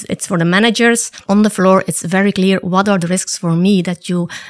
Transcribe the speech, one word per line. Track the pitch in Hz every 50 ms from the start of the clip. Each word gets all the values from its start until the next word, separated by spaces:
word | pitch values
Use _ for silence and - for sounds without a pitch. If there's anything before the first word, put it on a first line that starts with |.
| - -
it's | 185 - -
for | - 202 170
the | 165
managers | 170 180 196 220 233 220 - 233 233 233 233 - - - - - -
on | 196 208 214
the | 208
floor, | 208 - 185 190 190 190 -
it's | - - - -
very | 170 185 190 196 202 190
clear | - 185 190 190 185 -
what | 185 175 190 196 214
are | 202 190
the | 165 170
risks | 185 185 - - - -
for | - 170 165
me, | 170 180 196 208 185 170
that | 185 175 - - -
you | 180 175 170 160 - - - -